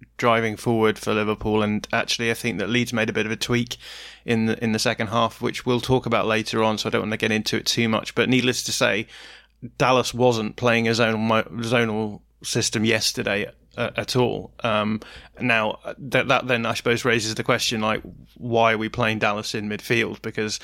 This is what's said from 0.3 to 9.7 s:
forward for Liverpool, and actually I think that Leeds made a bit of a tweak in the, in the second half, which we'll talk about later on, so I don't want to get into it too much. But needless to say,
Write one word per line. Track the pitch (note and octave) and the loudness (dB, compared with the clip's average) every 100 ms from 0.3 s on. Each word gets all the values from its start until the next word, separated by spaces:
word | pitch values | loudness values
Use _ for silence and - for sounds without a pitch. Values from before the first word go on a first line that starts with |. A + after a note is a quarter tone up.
| A2+ A2+ G#2 | 4 2 -2
forward | B2 A2+ A2 G#2 | 0 2 4 2
for | - | 0
Liverpool, | G#2+ G#2+ G#2+ A2 G#2+ | 0 0 -2 0 2
and | G#2 G#2 - | 2 0 -2
actually | A#2 - - A#2 | -2 -2 -2 -2
I | |
think | A#2 A#2+ F#2+ | -2 -2 -4
that | F#2+ | -2
Leeds | B2 A#2+ | 0 0
made | A#2 A2 | -2 0
a | |
bit | - G#2+ | -2 -2
of | |
a | A2 | -4
tweak | - A#2+ A#2+ - - - - - - | 0 0 -2 -8 -16 -18 -18 -10 -2
in | A2+ A2 | 2 2
the, | - | 0
in | A2+ | 0
the | G#2+ | 0
second | B2 A2+ A2 | 0 -2 -2
half, | A2+ A2+ - | 0 0 0
which | A#2 - B2 | -4 -2 0
we'll | B2 | 0
talk | A#2 C3 A#2+ | 2 0 2
about | A2+ G2 | 0 2
later | A2 A2 A2+ | 0 0 0
on, | A2 G#2 | 2 0
so | A2 | -2
I | |
don't | A#2 | -2
want | G#2 | -2
to | A2 | -2
get | A2 | 0
into | A2 G#2+ A2+ | 0 0 -2
it | - | 0
too | - A#2 | 0 2
much. | A2 - | 0 -2
But | - A2+ | 0 2
needless | B2+ B2 A#2+ | 4 2 0
to | - | -2
say, | - A#2 G#2 A2+ - - - _ _ A#2+ | 0 0 0 -4 -14 -20 -20 _ _ -10